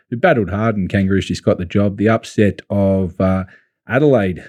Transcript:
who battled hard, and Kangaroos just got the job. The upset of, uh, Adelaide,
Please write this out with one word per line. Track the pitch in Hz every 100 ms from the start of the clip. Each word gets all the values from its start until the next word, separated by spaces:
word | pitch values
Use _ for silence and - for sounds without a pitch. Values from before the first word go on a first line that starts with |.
| _
who | 120
battled | 185 135 92
hard, | 98 113 104
and | 92
Kangaroos | 104 95 98 -
just | 87 -
got | 101
the | 90
job. | 104 101 98
The | 101
upset | 113 - - 104 92 -
of, | 101 98 95 92 -
uh, | 95 95 92 - _ _ -
Adelaide, | 120 147 127 95 82